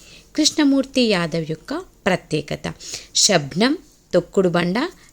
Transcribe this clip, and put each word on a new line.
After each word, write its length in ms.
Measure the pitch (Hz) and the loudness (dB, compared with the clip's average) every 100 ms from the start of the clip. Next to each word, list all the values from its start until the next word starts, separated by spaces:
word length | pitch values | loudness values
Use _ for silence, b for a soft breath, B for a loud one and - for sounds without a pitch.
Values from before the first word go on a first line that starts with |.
| B B B - | B B B 0
కృష్ణమూర్తి 680 | 302 - 285 277 262 262 | 0 2 2 2 0 0
యాదవ్ 440 | 233 180 165 165 151 | 2 2 0 -4 -6
యొక్క 240 | - - 311 381 _ 196 | -8 -8 -10 -10 _ -2
ప్రత్యేకత. 680 | 175 - 156 - 151 160 - B B B - | -2 -2 -6 -6 -8 -8 -12 B B B 0
శబ్నం, 600 | - 175 139 156 254 359 - _ - | 2 2 0 0 0 0 -8 _ -2
తొక్కుడు 360 | 180 175 202 185 | -2 0 0 2
బండ, 280 | 175 170 214 359 - b | 2 0 -2 -4 -8 b